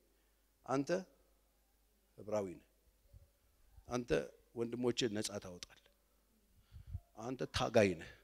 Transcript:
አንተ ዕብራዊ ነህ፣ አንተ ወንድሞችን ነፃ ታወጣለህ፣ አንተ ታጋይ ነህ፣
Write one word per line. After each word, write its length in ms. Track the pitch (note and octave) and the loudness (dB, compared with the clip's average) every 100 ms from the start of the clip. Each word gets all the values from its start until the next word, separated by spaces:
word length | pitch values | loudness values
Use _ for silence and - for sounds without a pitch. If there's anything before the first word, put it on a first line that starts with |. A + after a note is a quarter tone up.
| _ _ _ _ _ _ - | _ _ _ _ _ _ -2
አንተ 220 | C3+ C#3 F3 F#3 - _ _ _ _ _ _ _ _ _ - | -2 0 -2 -4 -18 _ _ _ _ _ _ _ _ _ -14
ዕብራዊ 280 | G2+ G#2+ G2 | -2 0 0
ነህ፣ 160 | D#2 - _ _ _ _ - - _ _ _ - - - | -6 -18 _ _ _ _ -20 -20 _ _ _ -20 -20 -6
አንተ 220 | B2 A#2+ D3+ C#3 - _ | -4 0 -2 -2 -12 _
ወንድሞችን 560 | A#2+ A#2 A#2+ B2 A#2 B2 | -6 -4 0 0 2 0
ነፃ 180 | G#2 A2 | 0 -4
ታወጣለህ፣ 500 | G2+ F#2+ F2+ - - - _ _ _ _ _ _ - - - - - - - | -6 -10 -12 -14 -18 -20 _ _ _ _ _ _ -20 -20 -20 -12 -12 -12 -10
አንተ 220 | A#2 C3 - | -8 -6 -4
ታጋይ 400 | - B2 A2+ G2+ | 0 4 8 8
ነህ፣ 160 | E2 - - | 4 -6 -18